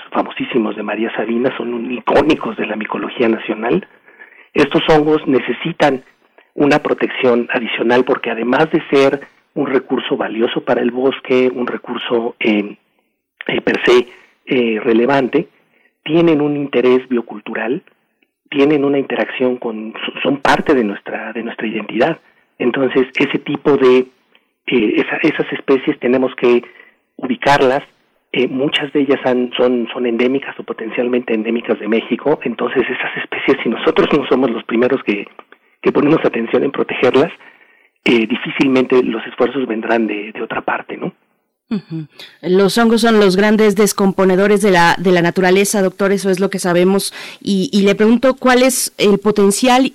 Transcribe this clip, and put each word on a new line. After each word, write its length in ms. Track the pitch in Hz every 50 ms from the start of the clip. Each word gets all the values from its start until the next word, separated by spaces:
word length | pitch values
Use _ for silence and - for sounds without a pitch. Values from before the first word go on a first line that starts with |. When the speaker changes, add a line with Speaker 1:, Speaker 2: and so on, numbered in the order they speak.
| - -
Speaker 1:
famosísimos 640 | - 117 107 - - - 131 - - 123 107 107 101
de 60 | 107 104
María 280 | 101 104 107 113 113 -
Sabina, 400 | - 107 113 117 117 127 131 -
son 160 | - 117 117 120
un-, 180 | 117 117 131
icónicos 640 | 123 117 - - - 139 147 156 151 - - 117 107
de 100 | - 107
la 120 | 107 107
micología 500 | 107 107 - 107 104 104 - - - 123
nacional. 580 | 113 110 107 - - 107 107 113 120 160 196 - - _ _ _ - - - - - - - - _ -
Estos 280 | 151 147 143 - 156 - -
hongos 380 | 160 151 147 156 156 151 -
necesitan 760 | 151 131 120 - - 117 - - 165 170 - 156 143 135 127 - _ _ _ _ _ _ _ _ _ _
una 260 | - 147 139 147 147
protección 720 | - - 123 - 120 104 - - 135 123 120 120 117 -
adicional 540 | - 123 113 107 - - 113 117 123 127 127
porque 260 | - 127 - - 117
además 380 | 113 113 113 123 131 143 160 160
de 100 | 185 156 - -
ser 380 | 147 139 135 139 143 139 - - _ _ _ _ -
un 120 | 156 139
recurso 480 | 127 135 127 - - 135 117 - - 147
valioso 480 | 127 117 110 107 110 117 123 - 156 -
para 180 | - 123 120
el 100 | 120 120
bosque, 600 | 120 127 131 135 127 - - - 127 127 127 127 123
un 140 | 120 123
recurso, 680 | 123 113 107 - - 120 113 - - 123 117 117 120 - -
eh, 380 | - 117 107 104 101 104 - - _ _ _ _ _ _ _ _ _ _ _ - -
eh, 140 | - - -
per 200 | - - 110 - -
se, 220 | 123 123 123 123 - - - _ _ _ _ _
eh, 340 | - 143 127 120 113 110 104
relevante, 680 | - 120 110 113 120 127 139 139 127 110 - 156 - - _ _ _ _ _ _ _ _ _ _ -
tienen 360 | 151 151 170 170 165 156 143
un 160 | 147 147 147
interés 520 | 143 143 139 - 120 123 127 127 127 127 -
biocultural, 760 | 127 117 113 - 107 104 - 123 113 110 110 113 139 190 - _ _ _ _ _ _ _ _ _ _ _ _ _
tienen 360 | 147 139 139 151 156 139 139
una 140 | 143 143 139
interacción 580 | 131 - 123 110 107 - - - 131 127 123
con, 360 | 123 - 117 110 107 110 113 - - - 123 - - -
son 140 | - 143
parte 360 | 139 - 127 139 - - - 147
de 100 | 127 110
nuestra, 500 | 101 98 - - - 110 110 110 110 -
de 100 | 117 113
nuestra 240 | 113 - - 120
identidad. 520 | 107 110 107 104 107 101 110 131 165 165 - _ _ _ _ _ _ _
Entonces, 500 | - 135 120 - 139 135 123 - 135 127 - -
ese 240 | - 139 135 - 135
tipo 360 | - - 139 - - 151 139
de, 320 | 135 131 127 127 131 127 - _ _ _ _ _ _ _ _ _ _ _
eh, 260 | - 135 120 104 - -
esa, 220 | - - - 147 - -
esas 280 | 151 - - 151 -
especies 480 | - - - - 139 131 - 156 147 -
tenemos 340 | - 120 127 131 127 127 -
que 280 | - 135 123 120 120 117 - - - - _ _ _ _ _ _
ubicarlas, 640 | - 131 123 117 - - 135 143 143 139 123 131 143 - - _ _ _ _ _ _ _ _ -
eh, 140 | 143 123 -
muchas 420 | 131 127 139 160 - - 151 139
de 100 | - 147
ellas 180 | 139 135 135 - -
han, 280 | 131 123 123 123 123 -
son, 320 | - 123 127 127 120 113 - -
son 120 | 131 123
endémicas 480 | 120 113 113 120 127 135 135 - - - -
o 40 | 110
potencialmente 720 | - 117 - 113 110 - 127 120 123 127 123 123 - 117
endémicas 460 | 110 107 117 113 117 - - 110 -
de 80 | -
México, 520 | 104 113 110 - - 117 - - 139 160 - -
entonces 400 | 127 113 - 120 123 - 127 -
esas 320 | - - - - - - - -
especies, 340 | - - - - - 135 - -
si 60 | 123
nosotros 400 | 113 - - 160 - 202 165 -
no 160 | 160 143 127
somos 240 | - 139 127 135 117
los 140 | 113 113 -
primeros 360 | - 120 113 123 123 135 123 -
que, 220 | - 104 101 98 - - - - _ - _ _ _ _ _
que 120 | - 127 -
ponemos 260 | 143 135 147 160 - -
atención 380 | 131 - 117 113 - - 127 143
en 80 | 143
protegerlas, 600 | - - - - - - - 123 123 131 156 190 - - - - - _ _ _ _ _ _ _ _ _ -
eh, 240 | - 123 117 110
difícilmente 720 | 107 123 - - 160 - - 147 135 131 131 127 - 131 123
los 240 | 127 - 113 113 -
esfuerzos 400 | 123 - - 123 117 139 139 127
vendrán 420 | 113 107 110 110 110 117 117 113
de, 240 | 104 104 104 104 110 -
de 80 | -
otra 200 | 113 - - -
parte, 360 | - - - - - - -
¿no? 160 | - - 175 - _ _ _ _ _ _ _ _ _ _
Speaker 2:
Ujú. 380 | - 226 190 - - 165 160 151 - _ - - - - _ -
Los 340 | 170 180 190 196 180 -
hongos 240 | 233 233 226 233 220
son 180 | 226 233 220 208
los 160 | 208 190 180
grandes 400 | 196 208 214 220 202 220 208 196
descomponedores 840 | 220 208 196 - - 202 190 - - 190 190 180 180 202 208 214 190
de 80 | 208 202
la, 260 | 180 170 170 170 - -
de 120 | 180 190
la 120 | 180 175 170
naturaleza, 580 | 175 - 190 185 180 185 196 202 202 - 202
doctor, 300 | 190 185 - - 196 190
eso 180 | 202 190 185 196
es 100 | 185 180
lo 120 | 196 196
que 80 | 196 185
sabemos, 520 | - 180 170 175 180 190 196 196 196 - - - - - - -
y, 300 | - - 202 190 180 - -
y 80 | 202
le 140 | 196 196 196
pregunto 400 | 202 214 220 240 233 - 262 254
cuál 260 | - - 254 247 247
es 320 | 254 262 262 - - - - -
el 180 | 175 208 202
potencial 720 | 202 - 214 208 208 196 196 202 - 247 - 247 262 262 -